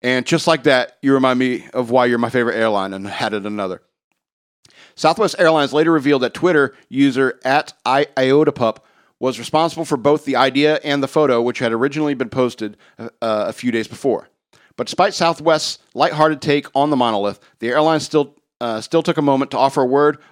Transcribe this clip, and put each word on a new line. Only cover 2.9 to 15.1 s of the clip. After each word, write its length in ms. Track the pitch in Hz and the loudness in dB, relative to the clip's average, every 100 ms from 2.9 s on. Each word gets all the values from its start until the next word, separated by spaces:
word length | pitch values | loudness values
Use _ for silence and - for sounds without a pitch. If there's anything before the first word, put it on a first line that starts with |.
and 160 | 95 98 | -8 -10
added 380 | - 117 104 101 | -6 -6 -4 -8
another. 340 | 104 98 90 _ _ _ _ _ _ _ _ _ _ - _ | -6 -6 -8 _ _ _ _ _ _ _ _ _ _ -20 _
Southwest 400 | - 170 202 - | 0 2 0 2
Airlines 340 | 170 160 139 | 2 4 2
later 200 | 143 160 | 2 2
revealed 280 | 160 139 139 | 2 2 2
that 120 | 123 | 0
Twitter 400 | - 170 160 139 - _ | 0 0 2 0 -4 _
user 500 | 127 139 127 131 - | 2 2 2 -2 -2
at 300 | 127 143 - - - | 0 0 -2 -8 -2
I, 180 | 135 147 | 0 0
Iotapup 640 | - 131 139 151 139 117 - _ _ _ _ | 0 2 2 2 0 -4 -4 _ _ _ _
was 200 | 127 117 | -6 -6
responsible 480 | 117 156 165 156 165 | -2 0 0 -4 -4
for 100 | 143 | 0
both 300 | 117 147 - | 2 0 0
the 100 | 123 | 2
idea 420 | 135 131 151 151 | 2 4 0 0
and 180 | 151 143 | -2 -4
the 60 | 135 | -2
photo, 320 | - 147 120 | 0 2 2
which 180 | 120 120 | 0 -2
had 140 | 127 | -4
originally 400 | 113 135 147 151 | -2 -4 -2 -4
been 160 | 139 123 | -4 -6
posted, 480 | 123 127 - 107 104 _ _ | -2 -2 -4 -12 -12 _ _
uh, 100 | 117 _ | -20 _
a 300 | 113 107 98 | -4 -2 -4
few 180 | 110 123 | -6 -4
days 160 | 113 110 | -4 -6
before. 400 | 113 139 110 - _ _ _ _ - | -6 -2 -2 -6 _ _ _ _ -12
But 120 | - | -10
despite 260 | - 196 | 0 0